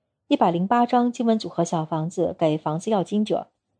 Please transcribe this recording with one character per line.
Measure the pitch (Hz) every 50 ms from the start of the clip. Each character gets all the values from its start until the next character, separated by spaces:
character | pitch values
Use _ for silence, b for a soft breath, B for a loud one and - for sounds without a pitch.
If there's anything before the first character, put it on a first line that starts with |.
| _ _ _ _ _
一 | - 285
百 | - 233 185
零 | 170 170 180
八 | 196 240 240 240
章 | 240 - 247 240 247 240
经 | - 240
文 | 226 226 220
组 | - 170
合 | - - 165
小 | - - 165 160
房 | 156 165 156 156 170
子 | - 190 165 175 170
给 | - 170 156 151 156
房 | - 156 151 165
子 | - 220
要 | 220 196 170
经 | - 202 214 214
者。 | - 185 - - _ _ _ _ _ _ _